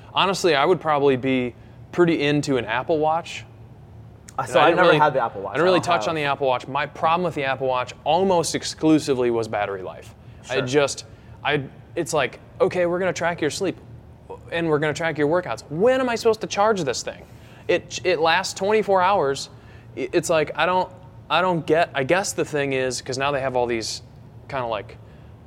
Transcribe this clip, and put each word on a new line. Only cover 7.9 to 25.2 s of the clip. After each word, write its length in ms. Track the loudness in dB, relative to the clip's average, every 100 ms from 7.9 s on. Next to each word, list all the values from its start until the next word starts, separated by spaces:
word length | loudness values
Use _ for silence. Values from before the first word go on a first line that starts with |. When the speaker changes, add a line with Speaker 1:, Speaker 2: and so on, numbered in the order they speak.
| -6
Speaker 1:
almost 520 | 0 2 2 2 0 -4
exclusively 760 | -6 0 4 4 4 0 0
was 160 | 0 -2
battery 340 | -4 -4 -6
life. 320 | -10 -14 -18 -20 -20 -18 -6
I 60 | -4
Speaker 2:
Sure. 60 | 0
Speaker 1:
just, 400 | 2 2 0 -14 -20 -20 -8
I, 200 | -2 -2 -4 -14 -10 -6
it's 180 | -4
like, 260 | -2 -2 -6 -14 -2
"Okay, 240 | 0 0 0
we're 140 | 0
gonna 140 | -2
track 280 | -2 -4 -2
your 100 | -2
sleep 260 | -2 -4 -6 -12 -20 -20 -20 -18 -18 -8
and 160 | -4 0
we're 120 | 2
gonna 140 | 0
track 240 | -2 -2 0
your 100 | 0
workouts. 360 | 0 -2 -8 -8
When 300 | 0 2 2
am 80 | 0
I 60 | 0
supposed 260 | 0 0
to 60 | -2
charge 340 | 0 2 2
this 200 | -2 -4
thing?" 200 | -6 -12 -14 -20 -20 -10 -2
It, 320 | -2 -2 -6
it 160 | -2 2
lasts 340 | 2 2 0 -4
twenty-four 460 | 0 2 2 2
hours. 480 | 4 2 2 -2 -6 -16 -20 -20 -14 -8
I-, 140 | -2
it's 160 | 0 2
like, 220 | 2 0 0
I 100 | 0
don't, 240 | 0 -2 -8 -20 -18 -2
I 120 | 0
don't 240 | 2 0 2
get, 240 | 2 2
I 100 | 0
guess 300 | 0 0 0
the 120 | -4 -4
thing 280 | -2 -2
is, 280 | -2 -2 -4
'cause 160 | -6 -4
now 140 | -2
they 100 | -2
have 140 | -2 0
all 100 | 0
these 340 | -2 -4 -10 -14 -20 -20 -20 -10
kinda, 180 | -6 -4
like, 300 | -6 -8 -16 -20 -20